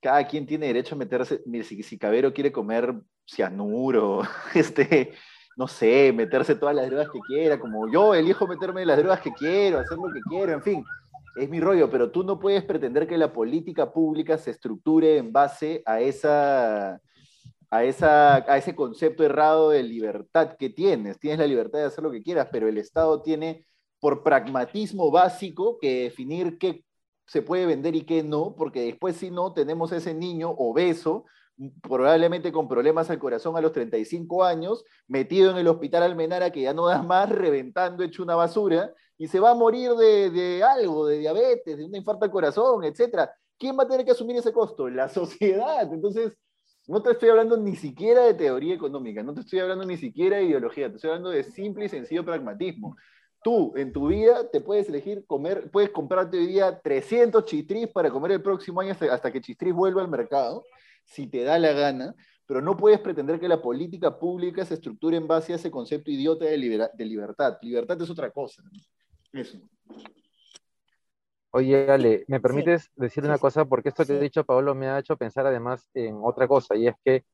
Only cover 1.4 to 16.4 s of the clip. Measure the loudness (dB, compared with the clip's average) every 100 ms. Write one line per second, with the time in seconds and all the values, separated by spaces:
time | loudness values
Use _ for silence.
1.4 | -6 -10 -10 -12 -14 -6 0 2 2 0
2.4 | -2 -2 -4 -2 -2 -6 _ _ -18 -4
3.4 | -4 -4 -6 -4 0 2 2 0 -4 -8
4.4 | -2 0 2 2 2 2 0 -8 -20 -20
5.4 | _ -10 -8 0 4 6 6 4 0 0
6.4 | 0 0 0 0 -2 -4 -4 -6 -6 0
7.4 | 2 0 -2 -6 0 4 6 6 4 2
8.4 | 0 -4 -6 -4 2 4 4 2 -2 -6
9.4 | -2 2 2 0 -4 -8 -8 -8 -8 -4
10.4 | -2 -2 -2 -4 -6 -16 _ -20 _ -8
11.4 | -6 0 2 4 4 4 0 0 -4 -2
12.4 | 0 0 0 -4 -2 -2 0 0 0 0
13.4 | -2 -2 -4 -4 -2 0 0 0 -2 -2
14.4 | -2 -10 -10 -6 2 4 6 4 4 2
15.4 | 2 0 -6 -6 -2 0 0 0 2 2